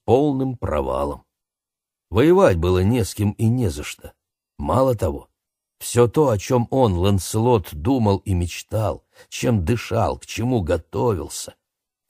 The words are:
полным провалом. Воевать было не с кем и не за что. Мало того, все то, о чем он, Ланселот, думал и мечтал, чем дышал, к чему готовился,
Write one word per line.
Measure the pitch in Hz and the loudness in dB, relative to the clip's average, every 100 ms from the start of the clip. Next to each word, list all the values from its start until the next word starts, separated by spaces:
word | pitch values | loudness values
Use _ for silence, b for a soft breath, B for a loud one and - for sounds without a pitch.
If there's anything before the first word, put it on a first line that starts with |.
полным | - 123 147 135 135 123 | 0 2 2 -2 -4 -6
провалом. | - 76 65 65 71 65 _ _ _ _ _ _ _ _ _ | -4 -4 -4 -4 -6 -8 _ _ _ _ _ _ _ _ _
Воевать | 98 151 185 175 90 | 2 4 6 6 4
было | 85 92 | 2 2
не | 95 123 | 4 2
с | 95 | -2
кем | - 101 | -2 -2
и | - 113 | 2 0
не | 123 104 | 2 -2
за | - | -4
что. | - - - - _ _ _ - | -10 -14 -18 -20 _ _ _ -10
Мало | 73 107 135 | -2 0 2
того, | 117 78 69 - _ _ _ _ _ | 0 -4 -6 -14 _ _ _ _ _
все | - 120 120 | -4 2 2
то, | 156 143 | 4 2
о | 104 | 0
чем | - 127 117 | 0 0 0
он, | 131 120 | 2 2
Ланселот, | 87 95 101 - 107 120 117 - | 2 2 0 0 -2 2 2 0
думал | 76 87 135 107 98 | -6 -2 0 2 0
и | - | 0
мечтал, | 90 87 - - 107 104 - _ b b | -2 -2 -6 -6 -4 -4 -6 _ b b
чем | - 131 113 | -4 0 0
дышал, | 80 117 - 110 85 65 | 0 -4 -2 -2 -2 -4
к | - | -10
чему | - 120 123 | -6 -2 -2
готовился, | 82 85 - 107 123 92 76 - - - _ _ _ _ | -2 -4 -4 -4 -2 -2 -6 -12 -14 -18 _ _ _ _